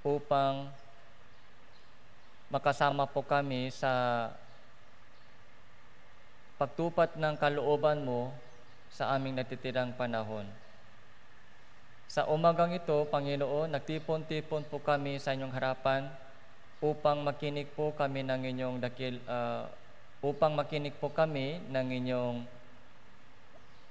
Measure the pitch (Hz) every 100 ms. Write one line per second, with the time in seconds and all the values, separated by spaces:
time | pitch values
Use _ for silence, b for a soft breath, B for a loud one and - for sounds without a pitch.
0 | 143 143 143 139 139 135 139 131 - -
1 | - - - - - - - - - -
2 | - - - - - 139 147 143 143 143
3 | 139 143 139 143 139 127 127 - 135 127
4 | 123 120 113 - - - - - - -
5 | - - - - - - - - - -
6 | - - - - - - 139 - 170 170
7 | 165 156 156 147 147 147 135 147 151 147
8 | 135 123 127 139 - - - - - -
9 | 123 135 135 131 123 127 131 127 123 120
10 | 123 113 107 107 101 104 - - - -
11 | - - - - - - - - - -
12 | - - - 156 170 170 170 170 - 147
13 | 151 147 139 143 139 147 160 139 - 151
14 | 151 160 151 156 151 151 147 143 - 143
15 | 139 139 139 135 135 127 131 131 135 135
16 | 143 147 - - - - - - 151 151
17 | 151 147 143 139 147 147 143 - 151 151
18 | 143 135 131 131 131 127 127 127 123 123
19 | 127 123 - 123 120 117 117 - - -
20 | - - 143 143 156 147 147 151 147 147
21 | 143 147 160 147 135 170 180 135 127 127
22 | 127 127 123 120 120 - - - - -
23 | - - - - - - - - -